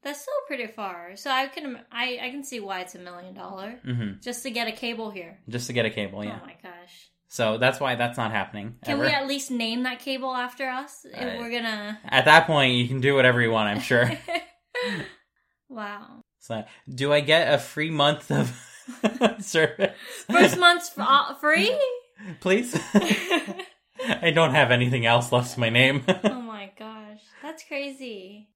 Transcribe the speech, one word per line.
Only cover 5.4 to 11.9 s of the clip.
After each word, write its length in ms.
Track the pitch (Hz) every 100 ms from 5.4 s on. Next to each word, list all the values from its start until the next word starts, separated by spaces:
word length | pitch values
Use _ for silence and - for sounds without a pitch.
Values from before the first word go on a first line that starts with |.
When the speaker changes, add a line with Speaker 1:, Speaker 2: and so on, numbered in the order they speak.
| -
Speaker 2:
Just 180 | 120 123
to 60 |
get 120 | 123 110
a 40 |
cable, 340 | 107 101 98
yeah. 160 | 104 104
Speaker 1:
Oh 40 | -
my 100 | -
gosh. 480 | 185 175 175 - _ _ _
Speaker 2:
So 280 | - 113 110
that's 220 | 127 131
why 160 | 139 120
that's 220 | 120 120
not 140 | 117
happening, 440 | 110 95 107 101 -
Speaker 1:
Can 100 | -
Speaker 2:
ever. 100 | 285
Speaker 1:
we 60 | 269
at 180 | 285 269
least 240 | 277 269
name 320 | 247 226 233
that 160 | 254 247
cable 340 | - 262 262
after 340 | 254 247 - 269
us? 360 | 254 294 - 277
If 80 | - 247 -
Speaker 2:
Uh, 20 |
Speaker 1:
we're 120 | 233
gonna 480 | 240 226 214 208